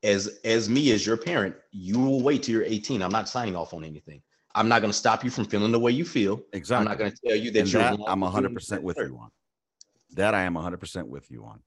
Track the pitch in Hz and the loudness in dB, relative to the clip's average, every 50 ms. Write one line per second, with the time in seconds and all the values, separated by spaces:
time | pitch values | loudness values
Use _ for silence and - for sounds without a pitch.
0 | - 107 101 98 98 104 - - - 113 113 117 107 101 120 139 151 139 113 104 | 4 4 2 2 2 -4 -10 -6 0 2 2 2 2 2 2 4 6 4 4 4
1 | - 104 113 110 - 165 175 139 101 92 85 - _ _ - 101 90 92 104 120 | 4 0 0 0 0 -2 0 0 0 -2 -4 -10 _ _ -16 -12 -6 -2 0 2
2 | 131 135 135 135 123 139 147 127 - - 113 110 104 - 110 104 104 - 139 107 | 2 2 2 2 2 2 2 2 0 0 0 0 0 0 -2 -4 -2 -4 -2 -2
3 | 92 92 98 110 104 - - 127 120 107 90 87 82 - - 85 78 78 76 76 | -2 0 0 -2 -2 -2 -4 -4 -4 -4 -4 -6 -6 -8 -10 -14 -12 -12 -14 -16
4 | _ - 76 69 _ _ _ _ _ _ _ 104 110 113 120 117 107 104 101 - | _ -20 -20 -20 _ _ _ _ _ _ _ 0 2 4 4 4 4 2 -2 2
5 | - 120 113 113 - 123 123 - 110 - - 104 104 110 117 117 117 120 123 139 | 2 2 2 2 0 -4 -4 -4 -4 -2 0 0 2 2 2 4 4 4 2 2
6 | 170 170 - 143 104 95 101 - - _ - 98 82 - 123 123 107 104 101 - | -2 -2 0 0 0 0 0 -2 -6 _ -12 -12 -4 -2 0 0 2 0 0 -2
7 | 110 101 - - - 120 110 107 110 120 104 107 98 98 92 110 113 123 123 104 | -2 -4 -4 -4 -2 0 0 0 0 2 2 2 2 4 4 4 4 4 2 0
8 | 104 104 95 98 95 92 92 107 98 - 117 - - - 104 90 71 92 87 143 | -2 -2 0 0 0 0 0 0 0 0 -2 -6 -8 -6 -6 -6 -4 -6 -4 -4
9 | 120 71 64 60 57 57 _ _ _ _ _ _ _ _ _ _ - _ _ _ | -6 -8 -8 -14 -18 -20 _ _ _ _ _ _ _ _ _ _ -20 _ _ _
10 | _ _ - - 95 107 110 101 92 90 87 82 80 90 90 87 - 85 - 92 | _ _ -4 0 2 2 2 2 0 0 -2 -4 -4 -6 -8 -8 -12 -10 -10 -10
11 | 78 53 64 69 - _ 64 58 53 55 55 - _ | -10 -10 -12 -16 -16 _ -18 -18 -18 -18 -20 -20 _